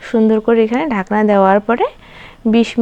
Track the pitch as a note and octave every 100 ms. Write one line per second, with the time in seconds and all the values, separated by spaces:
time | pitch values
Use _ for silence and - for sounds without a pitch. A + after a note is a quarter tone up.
0 | - A3+ A3 A3 A3 A3+ A3 B3 D#4 G#3+
1 | F#3 G#3 G#3+ G3+ F#3+ G3+ G#3 B3 B4 -
2 | - - - - A3+ A3+ A3+ -